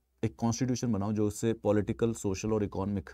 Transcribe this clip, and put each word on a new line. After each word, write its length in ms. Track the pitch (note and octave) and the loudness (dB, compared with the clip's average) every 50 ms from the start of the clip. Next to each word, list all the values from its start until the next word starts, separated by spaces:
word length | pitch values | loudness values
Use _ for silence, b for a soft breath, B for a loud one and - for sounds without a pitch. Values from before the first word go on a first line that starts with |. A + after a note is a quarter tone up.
| _ _ _ - - | _ _ _ -4 -4
एक 120 | A2 - | -4 -2
कॉन्स्टिट्यूशन 560 | - A#2 A#2 A#2 - C3 B2+ B2 - C3 A#2+ | 0 0 0 2 2 0 0 0 0 0 0
बनाओ 220 | G#2+ F#2+ G2 G#2+ G#2+ | 0 0 0 0 0
जो 140 | G#2+ G#2+ | 2 2
उससे 260 | G#2 G2+ - A#2 A2+ A2+ | 0 0 0 0 0 0
पॉलिटिकल, 600 | A2+ - G#2 G2+ G#2+ G2 - A2+ - A#2 A#2 A2 | 2 2 2 4 4 2 0 0 0 0 0 0
सोशल 400 | - - G2+ F#2+ - - G#2+ A2 | -2 -2 -2 -2 -2 -2 0 0
और 100 | G#2+ G2+ | 0 0
इकोनॉमिक 460 | F#2+ - F#2+ F#2+ G2+ G2+ F#2+ - - | -2 -2 -4 -4 -2 -4 -4 -6 -8